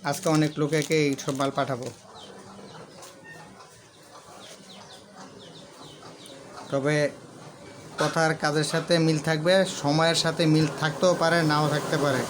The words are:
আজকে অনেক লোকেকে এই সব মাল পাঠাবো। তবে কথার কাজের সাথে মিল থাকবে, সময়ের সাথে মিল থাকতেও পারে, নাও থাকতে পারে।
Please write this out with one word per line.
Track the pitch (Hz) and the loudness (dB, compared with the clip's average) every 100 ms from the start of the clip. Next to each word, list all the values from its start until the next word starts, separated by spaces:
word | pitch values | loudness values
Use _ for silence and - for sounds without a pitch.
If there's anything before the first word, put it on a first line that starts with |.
| 156 | -2
আজকে | 143 170 | -2 2
অনেক | 156 151 151 | 4 2 0
লোকেকে | 147 156 135 160 147 | 0 0 2 2 2
এই | 135 - | 0 -4
সব | 135 | -2
মাল | 139 139 | -2 0
পাঠাবো। | 131 123 127 113 - - - - - - - - - - 1047 - 932 932 855 - - - - - - - - - - - - - - - - - - 202 - - - - - - - - - - - - - | -2 -4 -8 -12 -20 -20 -18 -20 -20 -20 -18 -18 -18 -20 -20 -20 -20 -20 -20 -20 -20 -20 -20 -20 -20 -20 -20 -20 -18 -20 -18 -20 -18 -20 -20 -20 -18 -18 -18 -18 -20 -18 -18 -18 -18 -18 -18 -18 -16 -16 -4
তবে | 139 139 151 143 - - - - - - - - - | 0 2 2 0 -2 -18 -20 -20 -18 -20 -18 -16 -4
কথার | 151 165 160 156 | -2 2 2 2
কাজের | 151 151 156 | 0 0 0
সাথে | 165 160 170 160 | -2 2 4 4
মিল | 151 160 | 2 0
থাকবে, | 156 165 190 185 - | 0 4 4 4 0
সময়ের | 143 151 165 160 | 2 4 4 4
সাথে | 165 160 160 | 0 2 4
মিল | 156 151 - | 6 4 0
থাকতেও | 156 151 185 175 | -2 2 2 4
পারে, | 165 170 160 | 4 4 4
নাও | 151 151 147 | 4 2 0
থাকতে | - 156 | 0 0
পারে। | 143 127 | 2 0